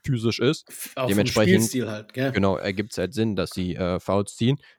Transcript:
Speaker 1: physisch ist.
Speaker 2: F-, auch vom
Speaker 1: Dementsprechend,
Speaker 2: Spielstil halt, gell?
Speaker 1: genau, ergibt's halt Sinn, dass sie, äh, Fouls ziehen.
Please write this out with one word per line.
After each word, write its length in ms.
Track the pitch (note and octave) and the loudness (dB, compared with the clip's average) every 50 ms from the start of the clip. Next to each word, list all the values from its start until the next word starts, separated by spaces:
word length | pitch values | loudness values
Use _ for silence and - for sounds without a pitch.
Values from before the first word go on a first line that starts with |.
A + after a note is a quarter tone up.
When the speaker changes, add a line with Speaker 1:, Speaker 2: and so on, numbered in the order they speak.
| - | -4
Speaker 1:
physisch 360 | - C3+ A2+ A2 A#2 G#2 - | -2 -2 0 0 0 0 2
ist. 300 | A#2 B2+ D#3+ - - - | 2 0 0 0 -6 -16
Speaker 2:
F-, 220 | - - - - - | -16 -14 -14 -12 -8
auch 60 | - | -6
vom 80 | C3 A#2+ | -2 0
Speaker 1:
Dementsprechend, 460 | G2 G#2 G2+ A#2+ - A2+ G#2+ G2 F#3+ | 2 2 2 2 4 4 6 6 6
Speaker 2:
Spielstil 340 | A2 A2+ A2 - B2+ A2+ A2 | 6 4 2 -2 -2 -4 -4
halt, 240 | G#2+ G#2+ G#2+ - - | -6 -10 -12 -12 -6
gell? 180 | B2+ C3+ C3+ | -4 -2 -2
Speaker 1:
genau, 240 | B2+ G2+ G2 G2 F#2 - | 0 2 2 2 2 0
ergibt's 420 | - G2+ G2 F#2+ G#2 G#2+ - - | -2 -4 -4 -4 -4 -6 -4 -4
halt 160 | F2+ F#2 - | -4 -4 -2
Sinn, 200 | G#2 A2+ A2+ G2+ | -2 0 0 0
dass 140 | F#2+ F2 - | -2 -4 -4
sie, 260 | - F#2+ F#2 F2+ E2+ | -4 -4 -4 -4 -2
äh, 240 | - F#2 F2 F2+ E2+ | -2 -2 -2 -2 -4
Fouls 360 | - - F#2+ G2+ G2+ - - | -2 0 0 0 0 -2 -4
ziehen. 220 | - A#2 B2 C#3 - _ - _ | -2 0 0 0 0 _ -16 _